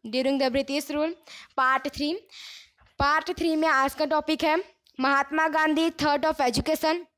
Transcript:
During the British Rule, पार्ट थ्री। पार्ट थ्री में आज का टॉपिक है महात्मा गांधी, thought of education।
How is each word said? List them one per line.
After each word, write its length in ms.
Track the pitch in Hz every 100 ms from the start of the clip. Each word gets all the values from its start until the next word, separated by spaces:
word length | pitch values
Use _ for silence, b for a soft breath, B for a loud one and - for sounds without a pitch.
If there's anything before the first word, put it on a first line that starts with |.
| 226
During 340 | 247 262 277
the 80 | 269
British 420 | 262 269 277 285
Rule, 200 | 294 311 339 B B B -
पार्ट 320 | 262 269 277
थ्री। 240 | - 294 381 - B B B B B - _
पार्ट 380 | 285 311 311 349
थ्री 180 | 330 311
में 120 | 320
आज 260 | 269 277
का 120 | - 302
टॉपिक 380 | 302 302 311
है 200 | 302 330 - _ _ -
महात्मा 480 | 262 277 277 311 320
गांधी, 420 | 311 311 311 330
thought 440 | 330 294 294 311
of 80 | 311 254
education। 480 | 240 285 311 311 339 349